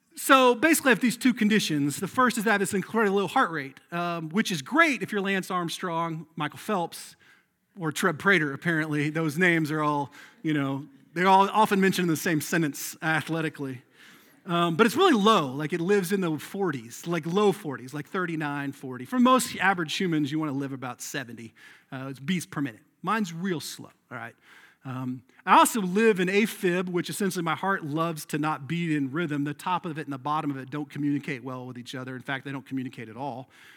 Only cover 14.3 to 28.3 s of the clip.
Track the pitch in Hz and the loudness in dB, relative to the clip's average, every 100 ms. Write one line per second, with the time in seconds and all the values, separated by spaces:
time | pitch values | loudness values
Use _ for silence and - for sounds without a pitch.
14.3 | _ 190 170 175 170 226 277 381 226 208 | _ -2 2 2 4 4 6 4 6 6
15.3 | 208 135 139 151 175 170 202 175 202 170 | 4 2 -4 -4 -2 2 2 2 0 0
16.3 | 147 - 202 185 135 113 - 170 170 165 | -2 -6 -4 -2 -4 -8 -10 -4 -4 0
17.3 | 190 202 - 151 120 127 151 - 196 175 | 2 4 2 -4 -10 -10 -12 -8 -4 -4
18.3 | 160 147 143 139 - 131 123 127 254 247 | -2 -4 -4 -6 -8 -10 -10 -2 4 6
19.3 | 254 - - 185 180 156 - 185 156 139 | 6 2 0 0 2 -2 -2 0 0 0
20.3 | 156 151 135 139 135 127 120 - 147 120 | -2 -2 -4 -6 -8 -10 -10 -8 -8 -8
21.3 | 113 110 - - - - 131 135 131 139 | -12 -16 -18 -20 -20 -14 -12 -10 -8 -4
22.3 | 180 - 156 135 107 _ _ 180 220 180 | -4 -4 -6 -6 -8 _ _ -2 -2 -2
23.3 | 165 190 151 - - 110 _ - 120 117 | -4 -4 -4 -6 -14 -16 _ -16 -14 -14
24.3 | - _ - - _ 135 127 131 127 - | -16 _ -20 -20 _ -10 -8 -6 -8 -12
25.3 | _ 185 220 - 233 185 196 226 185 185 | _ 4 6 6 2 0 2 4 4 2
26.3 | 202 220 - 185 180 185 175 165 151 190 | 2 0 0 0 0 0 -2 -4 -2 -2
27.3 | 180 165 151 196 190 156 156 170 156 - | -2 -2 -2 -2 -2 -2 -2 -2 -4 -6